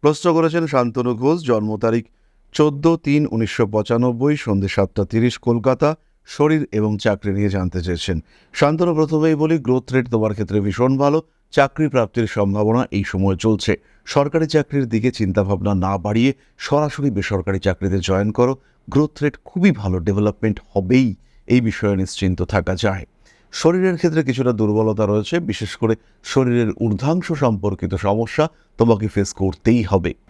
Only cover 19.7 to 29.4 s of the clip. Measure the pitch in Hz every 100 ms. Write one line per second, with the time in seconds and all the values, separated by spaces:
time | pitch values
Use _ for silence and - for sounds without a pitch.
19.7 | 120 95 92 85 98 104 - 110 101 _
20.7 | 101 92 127 127 95 _ _ - 123 113
21.7 | - 104 98 92 - 95 90 90 101 90
22.7 | 92 110 95 92 _ _ _ _ - 160
23.7 | 180 185 170 175 156 135 123 127 110 110
24.7 | 104 110 104 104 104 104 170 165 104 107
25.7 | - 113 113 _ _ - - 127 120 113
26.7 | - 117 101 139 175 - 156 135 104 101
27.7 | 95 90 92 101 104 117 - 156 _ _
28.7 | - 117 107 104 - 98 -